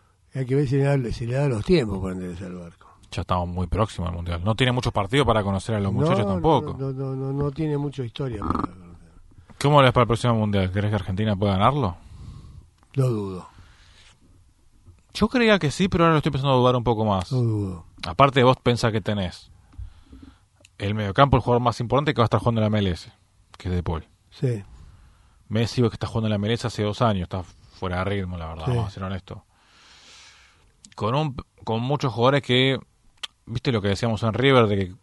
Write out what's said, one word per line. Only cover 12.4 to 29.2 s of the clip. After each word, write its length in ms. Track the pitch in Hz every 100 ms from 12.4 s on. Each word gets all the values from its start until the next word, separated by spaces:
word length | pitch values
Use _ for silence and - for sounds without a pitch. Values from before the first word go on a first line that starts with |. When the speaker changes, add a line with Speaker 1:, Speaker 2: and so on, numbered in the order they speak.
| - - - _ _
Speaker 1:
Lo 140 | 135 131
dudo. 380 | 110 98 92 - - - - - - - _ _ - _ _ _ _ - - _
Speaker 2:
Yo 140 | - 214
creía 300 | 254 226 202
que 140 | 151
sí, 160 | - 190
pero 160 | 175
ahora 80 | 165
lo 40 | 156
estoy 120 | 156
empezando 240 | 139 139
a 20 | 131
dudar 200 | 123 123
un 80 |
poco 200 | 117 110
más. 280 | 107 95 92
Speaker 1:
Lo 100 | 131
dudo. 420 | 120 107 98 90 - - -
Speaker 2:
Aparte, 380 | 82 139 131
vos 120 | 123 127
pensás 300 | - 120 120
que 80 | 107
tenés 500 | 98 104 90 - - - _ - - - - - - - _ _ _ -
el 160 | 98
mediocampo, 420 | 107 101 98 139 127
el 60 |
jugador 180 | 123 120
más 180 | 120 117
importante 340 | 117 131 151
que 60 | 120
va 40 |
a 20 | 113
estar 120 | 107
jugando 220 | 120 113
en 20 |
la 40 | 107
M 100 | 107
L 120 | 98
S, 200 | 90 - _ _ _ _ -
que 100 | 92
es 60 |
De 80 | 90
Paul. 240 | 82 80 - _ _
Speaker 1:
Sí. 320 | - 131 113 98 - - - - _ _ _ -
Speaker 2:
Messi, 340 | 104 113 -
que 60 | 117
está 180 | - -
jugando 220 | 117 110
en 20 |
la 60 | 104
M 100 | 104
L 80 |
S 100 | 117 117
hace 180 | -
dos 180 | 104 101
años, 220 | 120 98
está 180 | 87 95
fuera 560 | 90 - - - 92 90
de 60 |
ritmo, 340 | 95 101 92 90
la 80 | 80
verdad, 200 | 80 127
Speaker 1:
Sí. 40 |
Speaker 2:
vamos 160 | 120 104
a 40 |
ser 120 | 101
honestos. 360 | 95 95